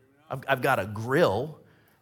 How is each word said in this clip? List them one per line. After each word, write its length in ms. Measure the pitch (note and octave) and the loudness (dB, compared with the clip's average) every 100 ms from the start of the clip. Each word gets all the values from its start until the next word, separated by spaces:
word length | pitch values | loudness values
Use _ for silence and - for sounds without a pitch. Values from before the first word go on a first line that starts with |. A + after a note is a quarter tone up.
| _ _ _ | _ _ _
I've, 140 | C3+ - | -10 -2
I've 120 | C3+ | 0
got 180 | C#3 B2 | 2 0
a 60 | G2 | -2
grill, 720 | G#2+ A#2 C#3 D3+ G2 D3 D3+ - _ _ _ | -6 0 4 4 2 -4 -10 -20 _ _ _